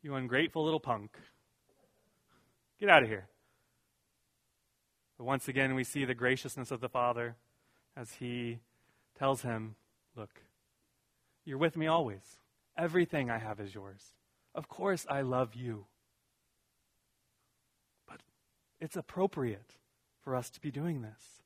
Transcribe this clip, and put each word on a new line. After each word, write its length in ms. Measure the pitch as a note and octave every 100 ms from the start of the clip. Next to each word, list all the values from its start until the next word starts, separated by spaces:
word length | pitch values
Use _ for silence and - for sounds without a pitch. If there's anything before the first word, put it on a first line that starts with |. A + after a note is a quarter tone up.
"You 140 | D3 C3+
ungrateful 500 | B2+ C3 E3 E3 D#3
little 160 | D#3+
punk. 360 | C3+ A2+ G#2 - - _ _ _ _ _ _ _ _ _ _ _ _ _ _ _
Get 120 | G3+
out 140 | E3
of 40 | A#2
here." 200 | G#2+ F#2+ _ _ _ _ _ _ _ _ _ _ _ _ _ _ _ _ _ _ _
But 60 |
once 240 | A#2+ C3+ -
again, 280 | C3 C3+ C3
we 100 | B2
see 180 | D3
the 100 | C3
graciousness 580 | A#2+ B2 C3 B2+ - B2
of 100 | B2
the 80 | B2
father 480 | B2+ B2 A#2+ A#2+ A#2 _ _ _ _ _ -
as 160 | A#2 -
he 440 | B2 A#2+ A#2 A#2 _ _ _ _ _ -
tells 260 | C3+ C3
him, 340 | B2+ A2+ A2 G#2+ _ _ _
"Look, 280 | - G#2 - _ _ _ _ _ _ _ _ _ _ -
you're 120 | C3+
with 200 | E3 D#3+
me 100 | D#3+
always. 500 | E3 C3+ G2 - - _ _ _ -
Everything 520 | E3+ F3 E3+ D#3 B2
I 80 | A2+
have 240 | A2 G#2
is 120 | G2+
yours. 420 | G2+ G2 G2 - _ _ _ _ -
Of 140 | D3+
course 380 | - G3 F3+ -
I 120 | C#3
love 340 | C3 B2+ B2 A#2
you. 320 | B2 G#2+ G2 _ _ _ _ _ _ _ _ _ _ _ _ _ _ _ _ _ _ _ _ _ -
But 140 | - _ _ _ _ _ _
it's 160 | D#3+ -
appropriate 840 | - F3+ F#3+ E3 B2 G2+ - - _ _ _ _
for 140 | - B2+
us 160 | A#2+
to 100 | -
be 80 | D3+
doing 320 | C3+ E3 D3+
this." 400 | G#2+ G#2+ - -